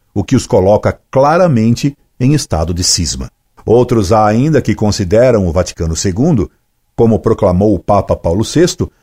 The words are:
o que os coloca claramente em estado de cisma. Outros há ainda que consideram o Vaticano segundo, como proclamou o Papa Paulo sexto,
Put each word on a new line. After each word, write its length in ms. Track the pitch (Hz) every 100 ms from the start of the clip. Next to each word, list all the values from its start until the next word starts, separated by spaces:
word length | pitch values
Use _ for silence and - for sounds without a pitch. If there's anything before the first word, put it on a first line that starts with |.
| _
o 100 | 104
que 120 | 92 123
os 100 | -
coloca 540 | 104 95 107 101 - _
claramente 880 | 131 139 170 180 120 113 120 143 - _ -
em 140 | 127
estado 400 | 147 - 80 82
de 100 | 90
cisma. 480 | 90 - 80 65 65 _ _ _ -
Outros 460 | 117 123 113 95
há 140 | 110 107
ainda 360 | 113 147 139
que 140 | 113 104
consideram 720 | 107 98 92 104 131 113 90
o 40 |
Vaticano 440 | 85 87 - 82 80
segundo, 560 | 98 90 156 123 82 _ _ _ _ -
como 240 | 113 107
proclamou 540 | 117 107 98 90 107
o 60 | 95
Papa 360 | - 101 - 87
Paulo 280 | 87 90
sexto, 480 | 110 147 175 - - _